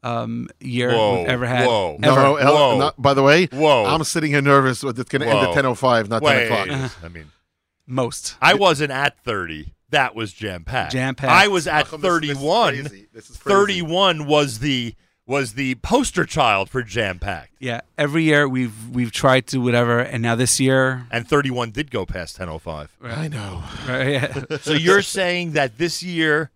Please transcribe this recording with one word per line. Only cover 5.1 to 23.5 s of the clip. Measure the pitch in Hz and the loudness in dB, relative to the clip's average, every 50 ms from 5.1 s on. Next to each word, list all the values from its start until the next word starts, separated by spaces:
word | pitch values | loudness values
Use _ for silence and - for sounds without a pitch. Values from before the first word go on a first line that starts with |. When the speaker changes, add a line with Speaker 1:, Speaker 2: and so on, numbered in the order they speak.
| - 135 147 | -4 -2 0
Speaker 3:
end | 117 110 | 2 2
at | 104 95 90 | 2 2 2
Speaker 2:
Whoa. | 85 | 2
Speaker 3:
ten | 139 139 | 0 2
oh | 131 120 | 0 0
five, | - 135 127 120 113 110 101 | 2 2 2 4 2 2 0
not | 113 113 143 | -2 0 2
Speaker 2:
Wait, | 147 139 127 120 113 | 2 2 2 2 0
Speaker 3:
ten | 117 107 98 90 | 0 -2 -2 -4
o'clock. | - 135 135 123 - 85 80 | -6 -6 -6 -8 -10 -14 -18
Speaker 2:
I | 85 | -18
mean, | 85 82 78 76 _ _ _ _ _ _ _ _ _ _ _ | -18 -18 -20 -20 _ _ _ _ _ _ _ _ _ _ _
Speaker 1:
Most. | - 127 135 127 120 127 - - - - - | -8 -4 -4 -4 -4 -6 -10 -12 -12 -8 0
Speaker 2:
I | - 156 185 | 2 2 4
wasn't | 196 196 185 160 135 151 143 | 4 4 2 2 2 -2 -4
at | 131 131 139 143 - _ _ | -2 -2 -2 -4 -4 _ _
thirty. | 123 110 101 90 82 78 78 73 - _ _ _ _ | -6 -4 -4 -4 -6 -8 -12 -12 -14 _ _ _ _
That | - 147 131 123 - | -2 0 0 -2 -2
was | 113 113 101 | -8 -8 -8
jam-packed. | - - 107 104 92 87 80 - 117 127 95 78 - | -8 -10 -10 -10 -10 -10 -10 -6 -4 -4 -4 -4 -4
Speaker 1:
Jam-packed. | 131 127 135 131 - 143 127 | -4 -4 -4 -6 -6 0 2
Speaker 2:
I | 151 180 196 208 | 4 4 4 4
was | 196 180 147 | 2 -2 -2
at | 175 156 151 143 - | 0 -2 -2 -2 -2
Speaker 3:
Malcolm, | 160 151 | -6 -4
this, | 160 185 175 165 | -2 0 0 0
this | 156 147 | -2 -4
is | 143 | -6
Speaker 2:
thirty-one. | 135 139 151 180 233 233 170 - | -4 -2 0 2 2 2 0 0
Speaker 3:
crazy. | - 139 147 101 95 104 _ _ | -4 -10 -12 -14 -16 -20 _ _
This | 113 - - | -20 -20 -20
is | - | -20
crazy. | - - - 202 | -12 -2 2 4
Speaker 2:
Thirty-one | 196 202 202 196 175 175 156 165 180 196 190 170 156 151 | 4 4 2 0 -4 -4 -2 0 2 2 2 2 0 0
was | 143 151 147 147 139 117 110 | 2 2 2 2 2 -4 -6
the, | 127 151 135 127 120 117 - _ _ _ _ _ _ | -4 -2 -2 -2 -4 -6 -10 _ _ _ _ _ _
was | - 123 139 123 117 104 | -4 -4 -2 -2 -4 -4
the | 123 139 131 127 | -4 -4 -4 -4
poster | 113 - - 208 269 262 - - 175 160 | -4 -4 0 0 0 0 0 -2 -4 -4
child | - - 160 139 117 104 98 98 - | -2 0 0 2 2 2 2 0 -4
for | - 131 | -6 -8
jam-packed. | 120 107 95 120 110 98 92 87 - 98 95 80 - _ _ _ | -8 -4 -4 -4 -4 -4 -4 -6 -8 -8 -8 -8 -12 _ _ _
Speaker 1:
Yeah, | 135 127 117 120 - _ _ | -10 -8 -8 -8 -12 _ _
every | - 151 147 143 165 160 | -4 -4 -2 0 0 2
year | 156 151 147 147 | 4 4 4 2
we've, | 139 127 127 127 117 107 113 110 120 | 2 0 -2 -4 -4 -6 -12 -16 -8
we've | 123 123 123 113 | -4 -4 -4 -4
tried | - - - 135 131 131 123 | -4 2 4 4 4 4 2
to | - - 131 | 0 -4 -2
whatever, | 120 123 120 120 120 120 120 120 | 0 2 2 2 2 2 2 0
and | 127 - - 120 113 | 0 -2 -4 -4 -2
now | 120 117 | 0 0
this | 113 127 123 - - | 0 0 0 0 0
year | 135 131 131 131 131 131 131 127 123 120 | 2 2 2 2 2 0 -2 -4 -8 -8
Speaker 2:
And | - 117 117 | -8 -8 -4
thirty-one | - 151 143 139 135 123 123 120 117 | 0 0 0 0 0 -4 -4 -6 -6
did | 104 123 151 139 | -6 -8 -10 -6
go | - 110 92 | -6 -6 -6
past | - - 92 87 80 - | -6 -8 -8 -8 -12 -12
ten | - 92 | -12 -10
oh | 87 78 80 | -10 -10 -10
five. | _ 85 78 76 76 76 _ _ | _ -12 -12 -12 -14 -16 _ _
Speaker 1:
Right. | - 120 117 | -14 -12 -10
Speaker 3:
I | 143 160 | -8 -8
know. | 156 147 117 104 98 | -8 -8 -8 -10 -10